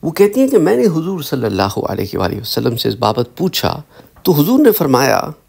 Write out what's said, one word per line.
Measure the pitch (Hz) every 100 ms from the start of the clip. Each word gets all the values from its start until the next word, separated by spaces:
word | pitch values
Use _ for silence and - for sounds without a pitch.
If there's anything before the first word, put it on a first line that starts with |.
वो | 160
कहती | 160 202 202
हैं | 269
कि | 247
मैंने | 160 233 233
हुजूर | 165 165 185
सल्लल्लाहु | 143 127 113 98 98 107
अलैहि | - 98 98 95
वसल्लम | 92 - 113 - 120 117
से | -
इस |
बाबत | - 107 117 120 -
पूछा, | 180 - - - - - - -
तो | -
हुजूर | 147 151 262
ने | 285
फरमाया | 208 151 127 135 - - 156